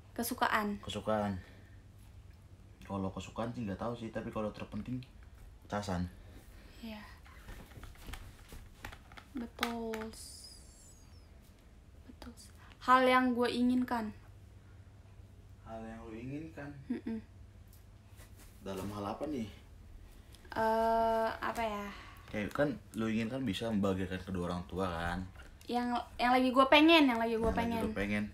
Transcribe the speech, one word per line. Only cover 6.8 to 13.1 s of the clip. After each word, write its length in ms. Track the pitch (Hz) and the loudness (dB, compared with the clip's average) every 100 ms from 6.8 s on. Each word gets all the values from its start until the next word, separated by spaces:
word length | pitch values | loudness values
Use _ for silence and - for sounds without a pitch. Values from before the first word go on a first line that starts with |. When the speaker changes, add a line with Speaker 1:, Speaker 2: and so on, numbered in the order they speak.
Speaker 1:
Iya. 160 | 226 214 - - - - - - - - - - - - - - - - - - - - - - - | -12 -12 -14 -18 -20 -18 -14 -14 -14 -14 -14 -14 -14 -12 -14 -16 -16 -16 -16 -14 -14 -14 -18 -20 -12
Betul. 640 | 254 233 - 240 233 226 220 220 - - - - - - - - - - - - - - - - - - - | -8 -8 -4 -4 -2 -4 -4 -6 -10 -16 -16 -18 -18 -20 -20 -20 -20 -20 -20 -20 -20 -20 -20 -20 -20 -20 -20
Betul. 320 | - - 240 - - - - - | -18 -16 -16 -16 -18 -20 -20 -2
Hal 240 | - 254 | 6 8
yang 240 | 254 | 10